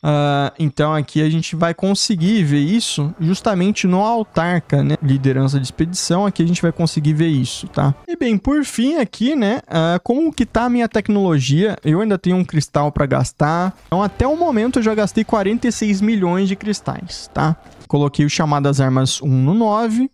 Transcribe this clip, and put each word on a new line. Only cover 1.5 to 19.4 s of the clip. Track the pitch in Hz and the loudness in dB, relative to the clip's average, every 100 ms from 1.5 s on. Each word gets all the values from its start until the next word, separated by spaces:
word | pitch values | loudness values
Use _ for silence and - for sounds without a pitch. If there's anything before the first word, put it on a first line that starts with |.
| 160 | -2
vai | 170 | -2
conseguir | 170 190 196 - 202 170 220 | 0 -2 0 0 0 2 2
ver | 156 147 | 2 2
isso | 147 220 - - 143 180 | 2 0 -2 -4 -4 -2
justamente | 160 190 - 190 185 208 190 | -2 0 0 0 0 0 0
no | 180 | 2
Autarca, | 214 233 214 - 170 175 - 143 | 0 -2 -4 -2 0 -2 0 0
né? | 139 151 | 0 0
Liderança | 143 135 135 131 135 139 | 0 2 2 2 0 0
de | |
expedição, | 127 - 160 185 - 170 | -4 -4 -4 -2 -2 0
aqui | 202 - | 0 0
a | 170 | 0
gente | 175 | 2
vai | 170 | 0
conseguir | - 165 - 147 | 0 -2 0 0
ver | 151 165 | 2 2
isso, | 143 127 - - | 2 -2 -6 -8
tá? | - 143 139 - | -2 0 -2 -4
E | |
bem, | 339 254 214 | -4 0 0
por | - 294 | 2 0
fim | 277 - 247 330 | 0 -2 0 0
aqui, | 233 - 233 | -2 -2 -2
né? | 302 202 233 - | 0 0 -2 -2
Ah, | 165 160 175 | -2 0 0
como | - 240 320 | 0 0 0
que | - 226 | 0 -2
tá | 226 247 | 0 0
a | |
minha | 240 233 | 0 0
tecnologia? | 220 202 208 190 156 127 143 214 190 | -2 0 2 2 2 2 2 2 0
Eu | - 156 | 0 0
ainda | 220 196 | 2 0
tenho | 185 185 | 0 0
um | |
cristal | 180 160 - 151 147 | 0 -2 -2 -2 -2
pra | - | 0
gastar. | 143 131 127 - 147 165 185 - - | 0 0 -2 0 0 0 -2 -4 -4
Então | 175 | -2
até | 202 - 247 | -2 0 0
o | 311 | 2
momento | 349 240 233 262 | 0 2 0 2
eu | |
já | 220 | 0
gastei | 214 208 - | 0 0 0
quarenta | 220 226 196 233 247 | -2 -2 -2 0 -2
e | |
seis | 214 214 196 | -2 0 0
milhões | 208 226 180 180 196 | 2 2 0 0 0
de | |
cristais, | 196 214 202 - 135 180 - - | -2 -4 -6 -6 -10 -10 -14 -10
tá? | - 147 160 - - - | -2 -2 -2 -6 -20 -4
Coloquei | 147 143 - | 0 0 0
o | 147 | 0
chamado | - 160 147 143 | 0 0 2 0
às | 139 | 2
armas | 131 131 131 - | 2 2 0 -2
um | - | 0
no | 131 | 2